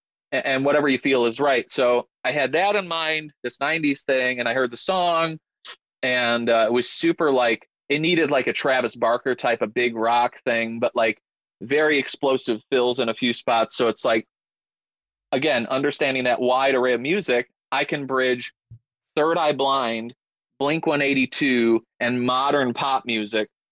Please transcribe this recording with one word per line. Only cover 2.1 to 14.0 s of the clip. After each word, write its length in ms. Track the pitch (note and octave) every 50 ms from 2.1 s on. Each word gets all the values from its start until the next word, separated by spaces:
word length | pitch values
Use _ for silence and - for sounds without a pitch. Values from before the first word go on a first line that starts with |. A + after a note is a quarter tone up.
| _ _ -
I 80 | B2+
had 200 | C#3 D3 C3+ B2+ C#3
that 220 | E3 F#3 G3+ G#3
in 120 | G#3 F#3 E3+
mind, 460 | E3 E3 D#3+ D#3 D#3 D#3 D#3 D3 _ _ -
this 160 | B2 - -
nineties 440 | C#3 D3+ D#3+ E3 D#3 C#3+ C3+ - -
thing, 360 | - C3+ B2+ B2+ B2+ B2+ B2
and 80 | A#2+ A#2
I 60 | A#2
heard 180 | C3 B2+ B2
the 60 | B2 -
song, 600 | - - F#3+ F#3 F3 F3 E3+ D#3+ E3 D#3+ D#3+ D#3 _ _ _ _ _ - - _ _ _ _ - -
and, 460 | B2+ B2+ B2 B2 A#2 A#2 A#2+ A#2 A#2+
uh, 160 | A#2 A2+ A2 G#2+
it 40 |
was 180 | A#2+ B2 A#2+ -
super, 420 | - - - E3 E3+ - E3+ D3
like, 360 | C3+ B2+ B2 A#2 A2+ - - _ _ _ _ -
it 100 | C#3+ D3+
needed, 320 | D#3 E3+ F3+ E3 D#3+ C3+
like, 160 | D3 C3 A#2+ B2
a 60 | -
Travis 420 | - - C#3+ C3 B2+ A#2+ A#2 -
Barker 400 | B2 A#2+ A2+ A#2+ B2 - C3 B2
type 280 | - - B2 A#2 - A#2+
of 100 | G#2+ A2
big 220 | A#2+ B2 B2 A2+
rock 440 | A2+ A2+ A2+ A#2 A#2+ A#2+ A#2+ - - -
thing, 340 | C3 A#2 A2+ A2+ A2+ A2+ A#2
but, 160 | A#2+ A#2 -
like, 240 | A#2+ A2+ A2+ G#2+ _ _ _ _ _ _ _ _ -
very 380 | G2+ A#2 C3+ D3+ D#3 D#3 D3+ C#3
explosive 600 | C3 - - - D3 C3+ C3 B2+ - - A2+ A2 _ -
fills 300 | C#3 B2+ B2 B2 B2 C3
in 100 | B2 A2+
a 40 | A2
few 200 | - - A#2+ A#2
spots. 420 | - - - A#2 A2+ A2 - -
So 120 | - B2 A2+
it's 180 | G#2+ -